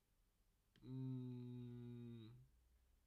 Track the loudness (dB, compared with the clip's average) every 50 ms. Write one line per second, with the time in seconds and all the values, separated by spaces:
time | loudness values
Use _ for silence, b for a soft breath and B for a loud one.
0 | -20 _ -20 -20 -20 -20 -20 -20 -20 -20 -20 -20 _ -20 -20 -10 -4 0 2 4
1 | 4 6 4 4 4 2 0 0 0 0 0 -2 -2 -2 -2 -4 -4 -4 -4 -4
2 | -4 -4 -4 -4 -6 -6 -8 -10 -12 -16 -20 -20 -20 -20 -20 -20 -20 -20 -20 -20
3 | -20